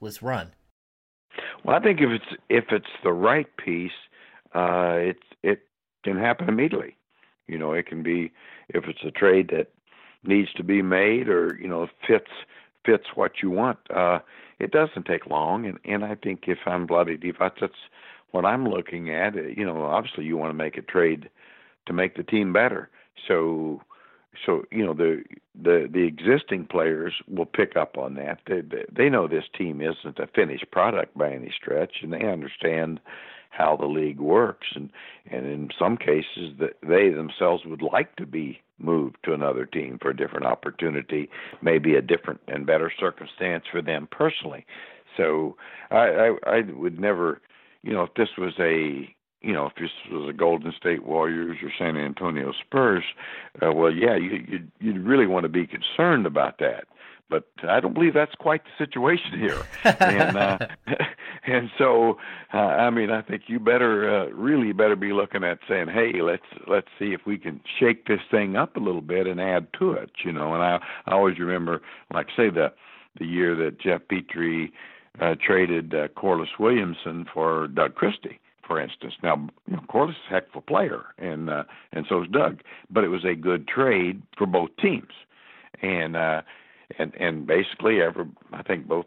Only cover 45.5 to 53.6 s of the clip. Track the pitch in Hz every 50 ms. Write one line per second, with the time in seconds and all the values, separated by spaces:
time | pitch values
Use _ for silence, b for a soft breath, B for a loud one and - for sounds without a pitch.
45.5 | - B B B B B B B - 107 120 107 80 87 - - - - - -
46.5 | - 117 113 98 76 62 80 90 85 82 95 104 101 87 87 82 71 - b b
47.5 | b b b b b b b - 110 95 87 85 - - 113 104 - - 92 90
48.5 | 80 - 90 82 82 80 78 76 71 69 69 - - _ _ _ _ _ - 110
49.5 | 101 78 71 71 - - 85 80 - - - - - 80 73 71 71 64 85 85
50.5 | 85 82 76 82 76 - - 90 85 - - - 78 82 80 82 82 82 85 85
51.5 | 85 73 - 71 71 - 85 85 80 78 73 71 71 - 92 87 78 73 67 69
52.5 | 69 - - - - 139 131 117 101 90 80 - - B B B B B B B
53.5 | B -